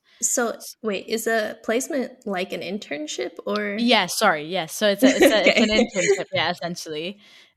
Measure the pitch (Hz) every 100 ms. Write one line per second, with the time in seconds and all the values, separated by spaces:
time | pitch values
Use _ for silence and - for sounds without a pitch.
0 | _ _ - - 233 - - - 220 196
1 | - 226 226 226 214 233 - 226 262 294
2 | 240 - 214 190 196 180 170 208 - 294
3 | 302 - 359 - - 208 208 202 240 220
4 | 180 - 208 160 156 180 160 - 214 196
5 | 262 269 349 220 - - 226 214 240 190
6 | 175 196 165 185 160 175 170 175 170 151
7 | 170 202 - - -